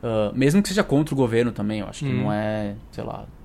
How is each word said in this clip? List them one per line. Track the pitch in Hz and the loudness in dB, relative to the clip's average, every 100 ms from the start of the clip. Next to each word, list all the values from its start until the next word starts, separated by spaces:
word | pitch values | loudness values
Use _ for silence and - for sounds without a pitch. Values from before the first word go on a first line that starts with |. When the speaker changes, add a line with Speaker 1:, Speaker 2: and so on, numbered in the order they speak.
Speaker 1:
Ah, | 120 110 104 | 0 0 0
mesmo | 110 135 180 | 2 4 4
que | 202 | 2
seja | 190 | 0
contra | - 139 151 | 2 2 2
o | 135 | 2
governo | 123 113 120 | 2 4 0
também, | 107 104 107 | 0 -4 -2
eu | 98 | -6
acho | - | -6
que | 139 | -4
Speaker 2:
Uhum. | 127 | -2
Speaker 1:
não | 104 | 0
é, | 107 107 107 104 101 - | 0 -2 -2 -4 -8 -12
sei | - | -10
lá | 117 107 107 - | -8 -8 -12 -18